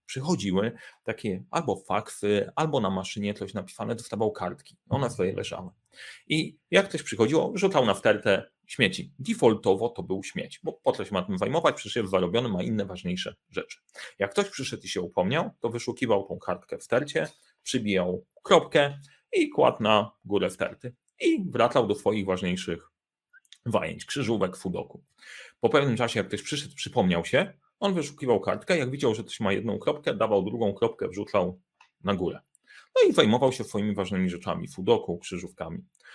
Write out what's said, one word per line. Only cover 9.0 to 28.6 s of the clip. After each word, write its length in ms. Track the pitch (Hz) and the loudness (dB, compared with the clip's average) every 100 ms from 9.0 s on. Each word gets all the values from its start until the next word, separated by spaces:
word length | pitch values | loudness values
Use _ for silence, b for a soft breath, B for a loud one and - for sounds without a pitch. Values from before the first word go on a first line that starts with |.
| - - | -10 -8
Defaultowo 680 | 135 226 127 107 98 98 117 | -6 4 4 4 2 2 0
to 140 | - | -4
był 200 | 85 95 | -6 -6
śmieć, 360 | - - 71 - | -6 -10 -10 -10
bo 100 | 160 | -10
po 180 | - - | -4 -2
co 140 | - 95 | -2 -2
się 80 | |
ma 100 | 98 | -4
tym 140 | 92 95 | -2 -2
zajmować? 380 | 104 156 165 151 | 0 0 0 0
Przecież 200 | 104 - | -4 -4
jest 160 | 98 | 0
zarobiony, 380 | 95 90 110 123 | 0 2 0 0
ma 140 | 92 | -2
inne 220 | 90 107 95 | -2 -2 -4
ważniejsze 500 | 92 92 90 - - _ | -6 -6 -6 -8 -12 _
rzeczy. 280 | - - - _ B B B | -10 -8 -12 _ B B B
Jak 120 | 98 | -2
ktoś 180 | - 196 | 0 -2
przyszedł 340 | - 127 113 | -4 -8 -8
i 40 | 90 | -8
się 140 | - | -6
upomniał, 500 | 87 - 92 147 214 - | -4 0 0 0 -2 -4
to 100 | 120 | -6
wyszukiwał 540 | 117 - 120 110 101 | -4 -6 -4 0 0
tą 160 | 98 90 | 0 -6
kartkę 380 | - 90 - - | -6 -6 -8 -12
w 60 | |
stercie, 440 | - 117 - 160 - - b b | -2 0 0 -2 -4 -6 b b
przybijał 640 | - 127 107 95 90 90 - _ | -4 -2 2 2 2 -2 -8 _
kropkę 560 | - 175 147 156 143 143 b b b | 4 6 6 4 2 -2 b b b
i 160 | 403 302 | 0 2
kładł 340 | - 127 - | 4 4 4
na 280 | 110 107 113 - - | 4 4 2 -6 -2
górę 240 | 101 90 | 0 0
sterty. 460 | - - - 123 - _ - | -2 -4 -6 -14 -16 _ -2
I 240 | - 320 180 | 2 2 0
wracał 380 | 120 117 139 107 | 2 4 4 2
do 80 | 101 | 2
swoich 300 | 104 107 95 | 0 0 0
ważniejszych 680 | 92 92 90 - 85 - _ _ _ _ _ _ - 120 | 0 0 -2 -4 -8 -10 _ _ _ _ _ _ -12 -2
zajęć, 400 | 107 80 82 - | 0 -2 -8 -8
krzyżówek, 520 | 139 110 110 92 - | -4 -2 0 -2 -4
sudoku. 460 | 95 85 - - _ _ B B B B | -6 -6 -8 -14 _ _ B B B B
Po 100 | 117 | 2
pewnym 260 | 147 139 123 | 4 2 2
czasie, 240 | 117 113 | 0 0
jak 80 | 92 | -2
ktoś 140 | 104 | -4
przyszedł, 340 | - 147 - - | -6 -6 -6 -10
przypomniał 500 | - 127 92 95 - | -4 2 4 2 2
się, 280 | 131 196 - _ - | 2 0 -4 _ -4
on 140 | 202 | 0
wyszukiwał 460 | 180 143 - 127 104 | 0 -4 -4 2 2
kartkę, 380 | - 104 | 2 -2